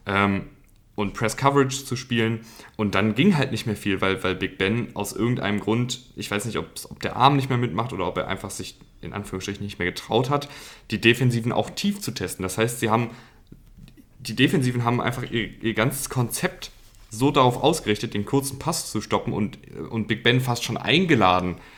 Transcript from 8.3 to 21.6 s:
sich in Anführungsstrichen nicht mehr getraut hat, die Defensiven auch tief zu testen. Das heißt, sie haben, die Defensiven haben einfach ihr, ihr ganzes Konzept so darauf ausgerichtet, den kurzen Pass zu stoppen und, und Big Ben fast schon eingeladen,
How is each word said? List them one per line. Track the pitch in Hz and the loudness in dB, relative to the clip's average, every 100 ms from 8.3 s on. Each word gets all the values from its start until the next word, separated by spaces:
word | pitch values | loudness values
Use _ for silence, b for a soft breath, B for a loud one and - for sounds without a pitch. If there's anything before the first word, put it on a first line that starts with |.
| 92 98 | -6 -6
sich | - 92 - - - | -10 -10 -14 -20 -16
in | - | -10
Anführungsstrichen | 101 101 92 98 98 | -8 -8 -6 -6 -6
nicht | 101 - | -8 -4
mehr | 90 | -4
getraut | - - 110 131 | -4 0 0 2
hat, | 143 - B B B - | -2 -4 B B B -6
die | 104 | 4
Defensiven | 113 - 127 117 113 | 6 6 4 2 0
auch | - - | -2 -2
tief | - 202 202 | -2 -2 -2
zu | - | -6
testen. | - 90 - | -6 -6 -4
Das | 92 - | -4 0
heißt, | 117 - | 0 0
sie | 113 | 0
haben, | 113 117 B B B _ - - - - - - - | 2 0 B B B _ -20 -20 -20 -20 -20 -20 -12
die | - | -6
Defensiven | 113 143 175 123 120 | 2 4 4 2 0
haben | 120 80 | 0 2
einfach | 110 127 - | 0 -2 -4
ihr, | 117 101 - | -4 -4 -4
ihr | 113 | -2
ganzes | 107 117 135 - | 2 0 0 -2
Konzept | 127 117 - 180 - - - - - - | -2 -2 -2 -4 -4 -14 -16 -20 -20 -16
so | 110 139 | 0 2
darauf | 147 127 120 | 6 4 4
ausgerichtet, | 143 165 107 107 - | 2 2 0 0 -2
den | 107 | -4
kurzen | 101 139 135 - | 0 0 0 -4
Pass | 160 160 - | -4 -4 -4
zu | 107 | -6
stoppen | - 101 - | -2 -2 0
und, | 80 107 - - - 80 | -2 -4 -6 -14 -12 -6
und | 113 107 | -4 -2
Big | 107 | 0
Ben | 120 127 | 2 2
fast | 127 117 | 2 -2
schon | - 113 | -4 -2
eingeladen, | - 156 180 127 92 90 90 82 | 2 2 4 6 6 4 2 -4